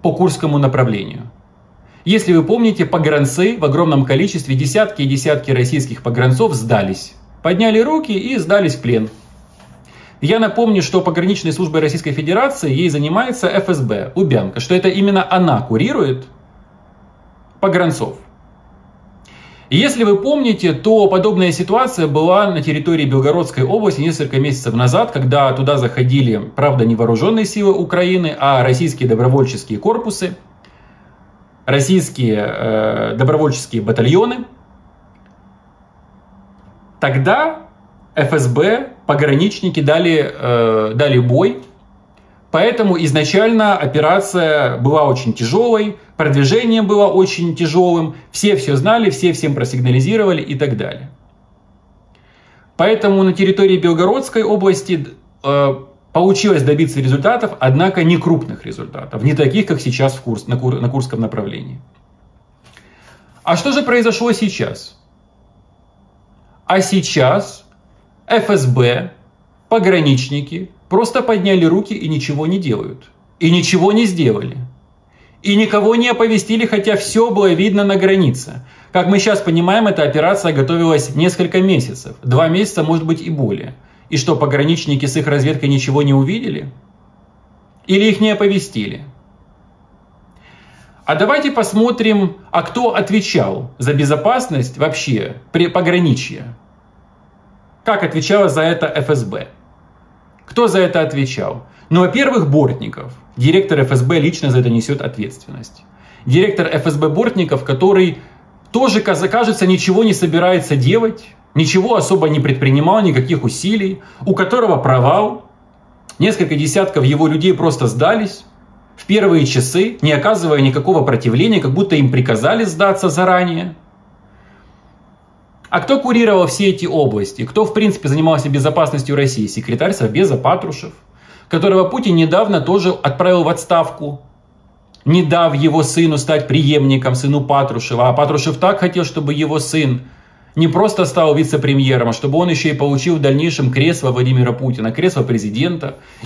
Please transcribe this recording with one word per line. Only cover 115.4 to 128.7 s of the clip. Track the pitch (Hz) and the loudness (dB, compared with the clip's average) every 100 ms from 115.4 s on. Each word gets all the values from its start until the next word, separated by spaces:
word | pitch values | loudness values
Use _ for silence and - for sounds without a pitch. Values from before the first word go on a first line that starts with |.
| - _ _ _ _ - - - | -16 _ _ _ _ -20 -12 -2
несколько | 208 - 156 | 0 0 -2
десятков | 143 147 196 190 151 | -2 0 0 0 2
его | 131 147 160 | 2 2 2
людей | 156 185 | 2 0
просто | 185 165 127 120 | 2 0 0 -2
сдались | 113 160 226 202 - - _ _ - _ | 0 2 0 -2 -8 -20 _ _ -20 _
в | - - | -12 0
первые | 214 202 160 | 2 4 4
часы, | 131 135 127 175 220 - | 2 0 0 0 0 0
не | 151 | 0
оказывая | 147 202 214 165 147 | 2 2 0 2 2
никакого | 135 139 185 165 | 2 0 0 0
противления, | 127 117 117 120 220 190 | 2 0 0 2 2 2
как | 135 | 0
будто | 151 196 151 | 0 0 2
им | 127 | 2
приказали | 127 127 110 143 226 | 2 0 0 0 0
сдаться | 208 160 196 196 185 | -2 0 0 2 -2
заранее. | 147 185 180 180 165 180 160 _ _ _ _ _ _ - - - _ _ _ _ _ _ _ _ _ - | 0 2 2 0 -4 -8 -14 _ _ _ _ _ _ -20 -20 -20 _ _ _ _ _ _ _ _ _ -6
А | - | -4
кто | - 277 | 0 0
курировал | 247 233 226 190 160 | 2 2 4 4 2
все | - 196 | 0 0
эти | - 175 | 0 -2
области? | 160 139 104 98 - | 0 0 -2 -6 -8
Кто, | - 214 | -4 -2
в | 214 | 0
принципе, | 220 214 - 139 | 0 0 0 -2
занимался | 147 160 151 143 | 0 2 2 0
безопасностью | 139 147 | 0 0